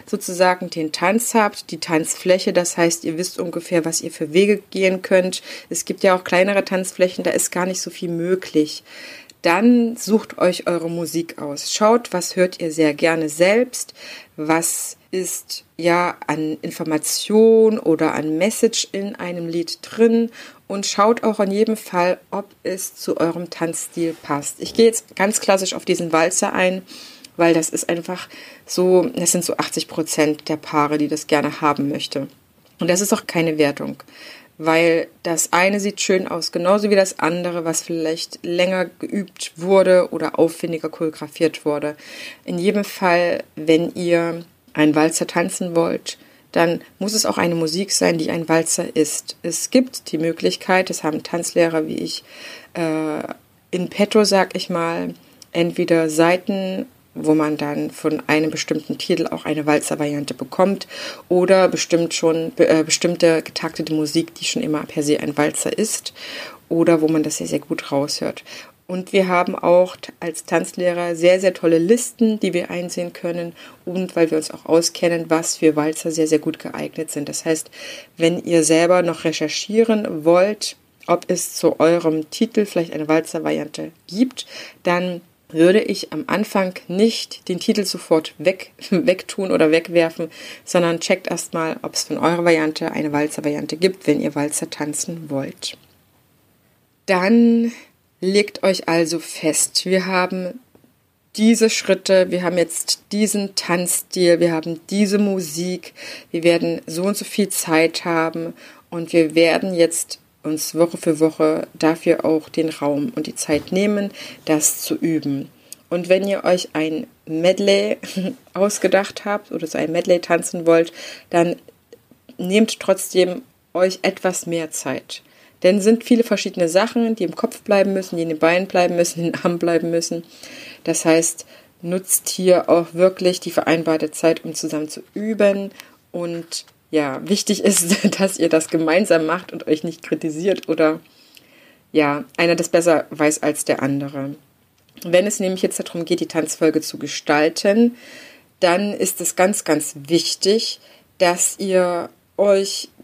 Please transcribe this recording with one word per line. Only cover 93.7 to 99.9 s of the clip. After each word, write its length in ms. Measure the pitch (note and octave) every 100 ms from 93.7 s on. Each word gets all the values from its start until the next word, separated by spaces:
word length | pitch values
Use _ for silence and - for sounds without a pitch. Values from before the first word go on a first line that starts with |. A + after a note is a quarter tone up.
| D#3
gibt, 280 | F#3 - -
wenn 140 | D3
ihr 160 | D3 D3
Walzer 340 | D3 - D#3+
tanzen 600 | - D3+ D3 - E3+ D3+
wollt. 480 | C#3 C3+ - - - _ _ _ _ _ _ _ _ _ _ _ _ -
Dann 640 | F3+ F#3+ A#3 A#3 A#3 A#3 - - _ _ -
legt 440 | F#3 G3+ G3+ -
euch 260 | G3 F#3+ -
also 300 | E3 D#3+ E3
fest, 640 | - - D#3+ D3 - -
wir 200 | F#3